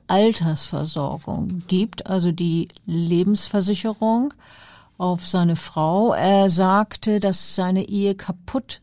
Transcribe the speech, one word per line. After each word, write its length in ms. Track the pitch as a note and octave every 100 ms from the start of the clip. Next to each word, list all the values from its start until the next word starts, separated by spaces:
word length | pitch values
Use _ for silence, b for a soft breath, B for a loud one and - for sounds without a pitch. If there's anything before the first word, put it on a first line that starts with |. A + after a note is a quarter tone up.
| -
Altersversorgung 1600 | F#3+ A3 G#3+ E3 D3+ - D3 D#3 D#3+ C#3 - - - - F3+ E3+
gibt, 400 | F#3 G3+ - -
also 240 | F#3 F3
die 380 | E3 E3+ E3 - - -
Lebensversicherung 1500 | E3 E3+ F3 F#3 G#3 - G3+ F#3+ G#3 A3 G#3+ A3 A3+ C#4+ - B B B B B -
auf 280 | F3+ F3 -
seine 300 | F#3 E3+ E3
Frau. 560 | - - D#3 F3+ A#3
Er 360 | - F3 G3 G3
sagte, 680 | E3+ F#3 G3 G#3+ - A3 G#3
dass 360 | G3 F#3 -
seine 340 | - F3+ F#3+ -
Ehe 260 | G3+ G3
kaputt 640 | G3 - F3+ - C4+ - -